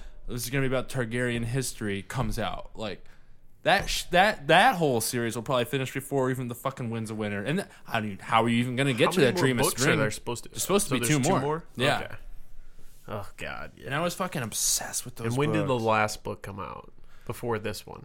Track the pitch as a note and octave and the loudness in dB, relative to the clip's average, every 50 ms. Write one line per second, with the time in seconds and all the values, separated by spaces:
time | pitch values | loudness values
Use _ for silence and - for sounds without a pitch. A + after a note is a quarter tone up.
0 | - - - - - - A2+ B2 A#2 - C#3+ C#3 C3+ B2+ C3 B2+ - - - C3+ | -6 -10 -12 -10 -8 -6 -6 -4 -4 -2 0 0 2 2 2 0 0 -2 -2 -2
1 | A#2+ A2 A#2+ B2 B2 B2 A#2+ A#2+ A#2 A2+ B2 C3+ B2+ - - - A2+ G#2 G2 G2 | -2 0 0 0 0 0 0 0 -2 0 0 0 -2 -2 -4 -4 -4 -2 -2 -4
2 | G2 - - C#3 C3 - - A2+ G#2 F2 - - - - - - A2 G2+ F2 - | -6 -4 -2 -2 0 0 0 0 -2 -2 -4 -6 -10 -12 -10 -8 -8 -8 -8 -8
3 | - - - - - - - - - - - - - D3 F#3 G3+ - - - - | -12 -16 -16 -18 -18 -20 -20 -18 -18 -20 -20 -2 2 4 4 4 2 0 -2 -4
4 | - - F3 F3 G3 G#3+ - - C#3+ D3 D#3+ F3+ G#3+ C4 G#3+ F3 D#3+ C#3+ B2 A2 | -2 4 6 6 6 6 4 0 4 6 8 8 8 8 6 4 4 4 4 2
5 | - - - A#2+ A#2 A2+ G#2 A#2+ A2 - C3 B2 A#2+ - C#3+ C3 C3 - - C3+ | 2 0 -2 -2 -2 -2 -2 -4 -2 0 2 2 2 2 0 -2 -2 -2 -4 -6
6 | - - C#3 C3+ B2+ B2+ C3 B2+ B2+ A#2+ A#2 - - C3+ - - B2 A2+ A2+ A2+ | -6 -2 0 2 2 2 0 0 -4 -6 -8 -4 -4 -4 -4 -4 -4 -4 -4 -4
7 | A2 G#2 A2 G#2+ G#2+ G#2 G2+ G2+ G2 C3 D#3+ G3 - - - - - - - A2+ | -4 -4 -4 -4 -2 -2 -2 -2 -2 0 -2 -2 -2 -4 -12 -18 -8 -4 -2 -2
8 | G#2+ G#2 F#2+ - - - B2+ A2+ A2+ A#2+ A#2 A#2+ A#2+ B2+ B2 B2 C#3 C#3 B2 A2 | -2 -2 -6 -8 -2 4 4 4 6 6 4 4 2 2 0 2 2 2 4 4
9 | - - - F#3 C#3 A#2+ - - C3+ C3 B2+ A#2+ C#3 - A#2 A2+ C3 - A#2 A2 | 4 4 6 6 6 6 6 4 4 4 4 4 2 2 2 2 2 4 4 4
10 | A2 G#2+ - - - - A#2+ - - - - - - - F#3+ G3+ G3+ - C3+ A#2 | 2 0 0 -4 -6 -6 -6 -6 -8 -10 -6 -4 0 2 2 2 2 2 0 0
11 | A#2+ B2 D3+ C#3 B2 E3 F#3+ C#3 C3+ D3 D#3 E3 - - - A#2+ B2+ C#3+ B2+ G2 | 2 2 4 4 4 4 2 2 2 0 -2 -4 -6 -10 -4 0 2 2 2 2
12 | - - - - - - - - - - - - - - - - - - - - | -2 -6 -8 -10 -10 -8 -8 -8 -8 -8 -8 -8 -8 -10 -10 -10 -10 -10 -12 -14
13 | - - G#2 G#2 G2+ - - - - C#2+ C2 A#1 D2+ - - - - A#2+ C3+ D3+ | -12 -10 -8 -8 -8 -8 -10 -10 -10 -8 -8 -10 -10 -12 -14 -14 -8 -6 -4 -2
14 | F3 F3+ E3+ - F#3 F3+ - D3 A#2+ G#2 - - - - - - - - - - | -2 -2 -2 -4 -4 -4 -4 -4 -6 -4 -4 -2 0 2 0 0 -2 -4 -6 -6
15 | - B2 - - A2+ A#2 A#2+ C3+ D3 - G#2+ G#2 G2+ G2 B2+ A#2+ A2+ A2 A2 G#2+ | -6 -6 -8 -6 -4 -2 0 2 2 2 2 2 2 2 0 2 2 4 4 4
16 | G#2+ G#2+ - - - G#2 G#2 - - G2+ G2+ G2+ F2 B1 - - - - - - | 4 2 0 -6 -8 -8 -10 -8 -10 -12 -10 -10 -10 -10 -10 -12 -14 -16 -16 -16
17 | - - - - - - A2+ - - A#2+ A2+ G#2+ G#2+ A2 G#2+ - - - - - | -14 -14 -14 -12 -10 -10 -8 -6 -4 -2 -2 -2 -2 -4 -6 -6 -10 -12 -14 -2